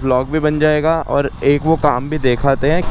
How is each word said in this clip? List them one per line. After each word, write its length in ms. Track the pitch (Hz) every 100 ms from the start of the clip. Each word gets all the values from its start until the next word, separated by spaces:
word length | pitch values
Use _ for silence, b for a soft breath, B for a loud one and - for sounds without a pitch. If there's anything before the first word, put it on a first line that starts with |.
vlog 260 | 131 127 131
भी 80 | 151
बन 200 | 151 151
जाएगा 360 | 156 151 151 165
और 280 | - 139 143 -
एक 180 | 143 143
वो 120 | 151 160
काम 340 | 147 123 139
भी 80 | 151
दिखाते 540 | 135 120 143 139 143
हैं, 100 | 170 185